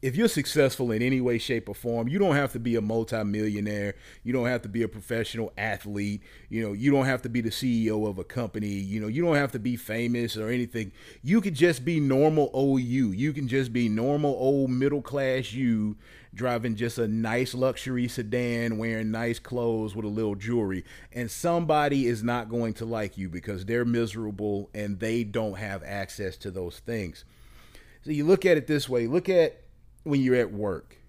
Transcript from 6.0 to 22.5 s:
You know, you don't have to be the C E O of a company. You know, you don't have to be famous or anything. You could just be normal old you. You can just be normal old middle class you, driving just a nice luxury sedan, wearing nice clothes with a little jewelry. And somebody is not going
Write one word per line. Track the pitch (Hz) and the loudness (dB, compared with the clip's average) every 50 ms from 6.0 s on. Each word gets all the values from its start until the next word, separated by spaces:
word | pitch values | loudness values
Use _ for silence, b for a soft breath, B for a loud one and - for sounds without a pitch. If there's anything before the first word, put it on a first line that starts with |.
| 101 104 104 104 B B B B B B | -2 -2 -4 -6 B B B B B B
You | - 113 113 | -6 -4 -4
know, | 107 101 | -4 -4
you | 101 117 143 | 0 2 4
don't | 143 139 131 | 4 4 4
have | 135 131 123 | 2 0 -2
to | - 123 | -4 -2
be | 113 123 | -2 -2
the | 113 110 | -2 -2
C | 107 - 131 127 120 117 110 | -4 -2 0 0 2 2 2
E | 110 | 2
O | 110 107 107 | 2 0 0
of | 104 98 95 | -2 -2 -4
a | 90 | -8
company. | - - 127 120 107 - 110 104 104 | -6 -6 -6 -6 -4 -4 -6 -4 -4
You | 101 98 98 95 101 110 | -4 -4 -4 -4 -4 -4
know, | 107 107 | -4 -4
you | 113 143 175 | -2 0 2
don't | 170 160 | 2 2
have | 143 143 131 | 2 2 0
to | - 123 | -4 -4
be | 104 123 123 | -4 -4 -4
famous | 113 - - 107 113 120 120 120 120 120 113 - 107 | -4 -6 -6 -4 -2 0 0 0 0 0 -2 -2 -4
or | 107 110 | -2 -2
anything. | 120 123 123 117 - 117 110 98 B B B B B B | 0 -2 -2 -2 -4 -6 -6 -6 B B B B B B
You | B 127 185 233 | B 4 4 4
could | 185 196 165 | 4 2 2
just | 123 156 175 165 123 127 | 4 6 4 4 2 0
be | 156 170 156 | 0 0 2
normal | 147 135 131 135 147 156 156 156 143 - | 2 4 6 6 6 6 6 6 4 4
old | - 127 139 139 135 131 | 2 2 4 4 4 2
you. | 123 120 120 135 131 107 | 2 2 2 2 2 2
You | 92 95 127 151 | 2 0 0 -2
can | 143 147 143 123 | -2 -2 -4 0
just | 117 135 135 120 | 0 0 0 0
be | 113 120 120 113 | 0 0 2 2
normal | 104 110 117 135 143 147 151 143 135 98 | 2 2 2 2 2 2 2 2 2 2
old | 131 131 143 139 135 127 | 0 2 2 2 2 2
middle | 127 123 135 143 147 147 123 | 2 2 2 2 0 0 -4
class | - 135 143 135 131 131 131 131 98 101 | -4 -4 -2 0 0 0 0 -2 -4 -4
you, | 127 135 120 117 110 107 107 107 B B B B B B B - | 0 2 2 2 2 2 -2 -4 B B B B B B B -10
driving | - 120 127 120 117 110 123 110 | -4 -2 -2 0 0 -2 -2 -2
just | 104 120 117 113 - | -2 -2 -4 -2 -2
a | 117 107 | -2 0
nice | 107 113 113 110 113 120 131 120 - | 0 0 0 0 0 0 0 -2 0
luxury | 123 127 131 123 - - 131 131 123 123 123 | 0 0 0 0 -2 -6 -4 -2 -2 -2 -2
sedan, | - - 120 104 110 123 123 120 120 117 117 117 113 107 | -2 -6 -6 -2 -2 -2 0 0 0 0 0 -2 -2 -2
wearing | 113 117 113 110 110 110 | -2 -2 -2 -2 -2 -2
nice | 110 113 117 117 117 - | -2 -2 -2 -2 -4 -4
clothes | - - 123 123 117 117 113 113 110 107 95 | -6 -6 -4 -2 0 0 0 0 -2 -4 -4
with | 110 107 | -6 -4
a | 104 | -4
little | 104 110 113 107 101 | -2 0 0 0 -2
jewelry. | 98 101 110 120 120 107 95 95 92 - B B B B B | -4 -4 -2 0 0 0 0 -2 -4 -6 B B B B B
And | - 120 123 113 | -8 -8 -6 -6
somebody | - - - 175 170 170 170 156 156 151 147 147 143 139 131 120 | -6 -2 0 0 2 2 2 2 4 4 4 4 2 2 2 2
is | 120 107 107 | 0 0 0
not | 120 120 120 117 | -2 -2 -2 -4
going | 110 | -4